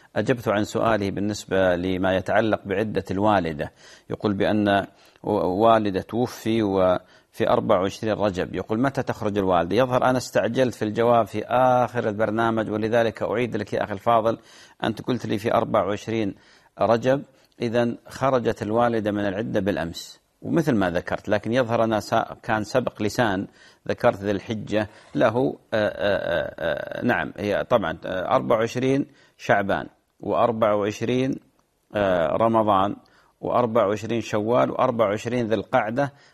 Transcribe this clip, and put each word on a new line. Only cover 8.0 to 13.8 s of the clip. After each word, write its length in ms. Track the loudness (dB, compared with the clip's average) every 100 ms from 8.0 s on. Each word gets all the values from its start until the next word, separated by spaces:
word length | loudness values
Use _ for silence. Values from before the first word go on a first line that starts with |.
| -4
رجب. 400 | 0 0 -2 -4
يقول: 260 | -6 -4 -2
"متى 220 | -2 -2
تخرج 360 | -4 -4 -2 0
الوالدة؟" 380 | 2 2 2 2
يظهر 280 | 2 2
أنا 140 | 2 0
استعجلت 560 | 0 0 0 2 0
في 100 | 0
الجواب 420 | -4 0 4 4 2
في 180 | -4 -2
آخر 640 | 2 4 2 0 -2 -4
البرنامج، 600 | 0 -2 0 0 0 -2
ولذلك 520 | -2 0 2 2 0
أعيد 340 | -4 -2 -2 -4
لك 160 | -4
يا 120 | -4